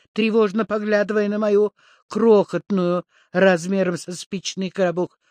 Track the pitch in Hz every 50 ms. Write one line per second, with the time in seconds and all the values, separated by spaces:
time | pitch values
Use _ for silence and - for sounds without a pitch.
0 | _ _ - 220 220 220 208 226 214 202 180 220 214 - 208 214 208 214 214 208
1 | 202 190 214 214 208 202 208 214 220 208 202 202 208 202 - _ _ _ _ _
2 | _ - - 214 226 226 214 202 180 - - 170 - - 202 185 175 175 175 180
3 | - _ _ _ _ _ - 180 190 190 185 165 165 185 196 196 185 180 175 151
4 | - 175 180 - - - 208 185 - - - 185 190 175 - 196 190 175 165 180
5 | 175 - _ _ _ _